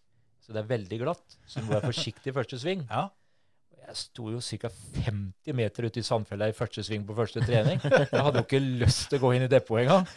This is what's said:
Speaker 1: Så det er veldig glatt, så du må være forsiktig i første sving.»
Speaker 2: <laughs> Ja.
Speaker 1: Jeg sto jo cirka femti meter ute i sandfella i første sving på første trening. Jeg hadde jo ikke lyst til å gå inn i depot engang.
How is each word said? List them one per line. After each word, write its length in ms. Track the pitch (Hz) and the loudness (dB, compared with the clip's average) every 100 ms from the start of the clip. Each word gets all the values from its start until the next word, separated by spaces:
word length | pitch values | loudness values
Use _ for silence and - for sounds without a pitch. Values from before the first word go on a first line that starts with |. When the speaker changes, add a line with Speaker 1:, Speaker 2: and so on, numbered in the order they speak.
| _ _ _ _ | _ _ _ _
Speaker 1:
Så 100 | - | -10
det 100 | 107 | -8
er 120 | 107 123 | -4 -4
veldig 200 | 92 107 | -4 -4
glatt, 360 | 131 175 _ - - | -4 -6 _ -20 -12
så 140 | - | -8
du 60 | 110 | -2
må 60 | 107 | 0
være 120 | 123 | 0
forsiktig 340 | 117 - - - | -2 -6 -6 -6
i 60 | |
første 260 | 131 113 127 | -4 -4 -4
sving.» 280 | 147 190 127 | -4 -4 -2
Speaker 2:
<laughs> 20 | |
Ja. 180 | 110 190 - _ _ _ _ _ _ - | -4 -4 -8 _ _ _ _ _ _ -14
Speaker 1:
Jeg 80 | - | -12
sto 320 | - - 107 | -12 -10 -8
jo 100 | 120 | -6
cirka 280 | - 107 117 | -6 -6 -8
femti 840 | - - - - 104 98 - - | -10 -8 -4 -2 -2 -6 -10 -6
meter 300 | 131 107 - 117 | -2 -2 0 -4
ute 100 | 120 | -4
i 60 | |
sandfella 460 | 110 113 107 101 107 | -2 -2 -2 -2 -2
i 40 | |
første 300 | 107 113 - | -2 -4 -6
sving 220 | 98 107 101 | -6 -6 -4
på 80 | 107 | -2
første 240 | 110 117 | -2 -2
trening. 400 | 117 123 147 185 | 2 4 4 2
Jeg 400 | 143 - 139 - | 4 4 4 2
hadde 160 | 143 123 | 2 2
jo 80 | |
ikke 360 | 120 139 135 127 | 2 0 0 2
lyst 280 | 120 - - | 2 2 0
til 100 | 139 | 2
å 40 | |
gå 120 | 127 | 4
inn 100 | 123 | 4
i 40 | 127 | 6
depot 300 | 127 - 113 | 4 4 2
engang. 240 | 123 98 - | 4 4 4